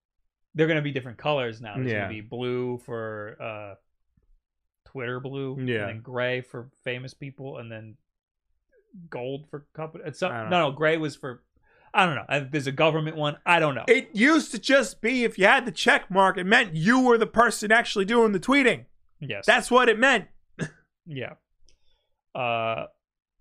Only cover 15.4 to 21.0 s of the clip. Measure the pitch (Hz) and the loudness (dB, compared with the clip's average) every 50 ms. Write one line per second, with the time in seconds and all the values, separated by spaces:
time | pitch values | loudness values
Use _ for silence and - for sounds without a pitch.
15.4 | 180 202 247 269 254 247 160 - - 233 277 269 - - 180 190 190 190 180 196 | 4 6 6 4 2 -2 -6 -2 2 2 2 2 2 0 2 4 4 4 4 0
16.4 | 175 185 220 254 254 190 156 160 156 202 247 262 254 247 233 226 220 170 - 214 | 0 4 4 4 4 2 -2 -2 2 4 4 6 6 6 6 4 2 0 4 4
17.4 | 240 233 208 - - 208 220 233 226 - - 214 196 185 233 240 226 220 202 180 | 4 4 4 -2 0 2 4 4 2 0 -2 -2 0 2 4 4 4 4 2 0
18.4 | - - 269 285 262 240 185 120 117 _ _ _ _ _ _ - 151 131 107 98 | 0 2 4 4 4 4 2 0 -6 _ _ _ _ _ _ -14 -12 -10 -10 -4
19.4 | - - 220 247 - - 247 247 247 233 214 214 247 277 262 214 - - - - | 2 4 4 4 4 4 4 4 6 4 2 4 4 4 2 2 0 -6 -20 -20
20.4 | _ _ _ - 160 156 - _ _ _ _ _ | _ _ _ -10 -10 -10 -12 _ _ _ _ _